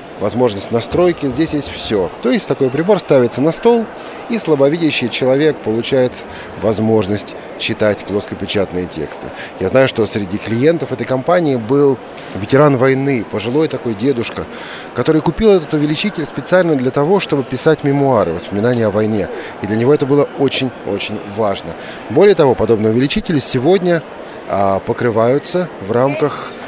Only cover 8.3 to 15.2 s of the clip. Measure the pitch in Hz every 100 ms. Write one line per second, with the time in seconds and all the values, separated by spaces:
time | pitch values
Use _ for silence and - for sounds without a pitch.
8.3 | 92 98 104 90 90 90 78 73 - 65
9.3 | - - - 95 131 131 - 104 110 98
10.3 | 98 101 113 147 170 131 131 120 131 131
11.3 | 180 156 127 107 143 143 127 - - -
12.3 | 95 98 135 147 131 135 131 139 127 95
13.3 | 107 107 143 156 127 120 101 131 120 107
14.3 | - 80 - - - - - 123 156